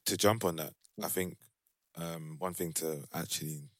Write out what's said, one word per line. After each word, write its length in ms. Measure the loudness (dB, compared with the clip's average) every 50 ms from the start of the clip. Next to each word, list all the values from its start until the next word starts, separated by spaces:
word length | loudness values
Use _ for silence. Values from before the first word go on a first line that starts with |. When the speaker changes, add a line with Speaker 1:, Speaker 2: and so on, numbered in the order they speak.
| _
Speaker 1:
to 140 | 0 2
jump 260 | 6 6 6 6 6 4
on 140 | 2 2
that, 180 | 2 -4 -6 -8 _ -20 _ _ -4
I 60 | -4
Speaker 2:
Mm. 40 | 0
Speaker 1:
think, 260 | 0 0 0 0 -4 -10 -18 -20 _ _ _ _ _ _ _ _ -8
um, 420 | -6 -4 -4 -4 -6 -8 -10 -8 -4
one 140 | -4 -4 -2
thing 200 | -2 -2 -2 -2
to 340 | -2 -2 -2 -2 -2 -6 -6 -4
actually 560 | -4 -2 -2 -2 -4 -2 -4 -6 -6 -10 -14 -20